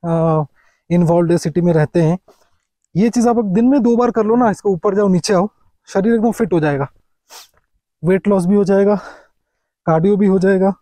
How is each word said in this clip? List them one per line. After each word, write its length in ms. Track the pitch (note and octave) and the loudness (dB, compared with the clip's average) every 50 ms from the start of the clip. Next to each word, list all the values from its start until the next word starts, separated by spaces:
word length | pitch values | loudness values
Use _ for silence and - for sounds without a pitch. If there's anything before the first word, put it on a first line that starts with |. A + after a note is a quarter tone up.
| - | -4
अ, 400 | E3+ E3 E3 D#3+ E3 D#3 D#3 D3+ - _ _ _ _ _ _ _ _ | -4 -2 -2 0 0 0 -2 -4 -6 _ _ _ _ _ _ _ _
इन्वॉल्व 400 | E3 F3 F3 D#3 E3+ F3 F3 E3 | 0 0 2 2 2 2 2 2
है, 80 | F3 E3+ | 0 0
city 220 | - E3+ D3 F3+ | -2 -2 -4 -2
में 120 | E3+ F3 | 0 0
रहते 300 | E3 D#3+ D3+ C#3 _ F3 | 2 0 0 0 _ 0
हैं, 160 | E3 D#3 E3+ F#3 _ _ _ _ _ _ _ _ _ _ _ _ _ _ _ | 0 0 -2 -4 _ _ _ _ _ _ _ _ _ _ _ _ _ _ _
ये 140 | E3 G#3+ A#3 | 0 0 0
चीज़ 180 | - B3 A3 A#3+ | 0 0 0 0
आप 160 | A#3 A#3 A3+ | 0 0 -2
दिन 200 | G3+ F3 G#3+ A#3 | -2 0 0 2
में 180 | B3+ C#4 C#4+ | 2 2 2
दो 140 | G#3+ A#3+ A#3 | 2 2 2
बार 140 | A3+ B3 A#3 | 2 0 0
कर 140 | - A#3 G#3 | 0 -2 -2
लो 120 | G#3 A3+ | 0 0
ना, 140 | B3 B3+ A3 | 2 2 0
इसको 200 | F#3+ - - G#3 | -2 -2 -4 -4
ऊपर 240 | G3 E3+ - G#3+ F#3+ | -4 -2 -2 -2 0
जाओ, 140 | G3+ G#3 G3 | 0 0 2
नीचे 260 | F3+ F3 - - D3 | 0 0 0 0 0
आओ, 140 | - F#3+ G#3+ _ _ _ _ _ _ _ | 0 0 -2 _ _ _ _ _ _ _
शरीर 280 | - - G3 F#3 A3+ A#3 | -6 -4 -2 0 0 0
एकदम 160 | A3+ G#3+ A#3+ | 0 0 -2
फिट 220 | G#3 - A#3 F3 | -2 -2 -4 -2
हो 80 | F#3+ E3+ | 0 -2
जाएगा, 280 | D#3 D3+ C#3+ C3+ C#3+ - _ _ _ _ _ _ _ _ - - - _ _ _ _ _ _ _ _ _ _ _ - | 0 -2 -2 -4 -6 -8 _ _ _ _ _ _ _ _ -20 -20 -20 _ _ _ _ _ _ _ _ _ _ _ -2
Weight 240 | E3 F#3+ F#3+ - G3+ | -2 -2 0 0 0
loss 180 | G3+ F#3+ F3 | 0 0 0
भी 80 | F3 G#3 | 0 0
हो 100 | G#3 G3+ | 0 2
जाएगा, 300 | F3 G3+ G3 G3+ G3+ G#3 F3+ - - - - _ _ _ _ _ _ _ _ _ _ _ _ _ | 0 0 0 2 0 0 -2 -6 -14 -20 -20 _ _ _ _ _ _ _ _ _ _ _ _ _
cardio 300 | - D#3+ D#3+ D#3+ G3+ G#3 | -2 -2 0 2 0 0
भी 100 | F#3+ G#3 | 2 2
हो 120 | G3 F#3+ F#3+ | 0 0 0
जाएगा। 360 | F3 F#3+ G3 F#3 F#3+ G3 G3 _ | 0 0 0 2 0 -2 -2 _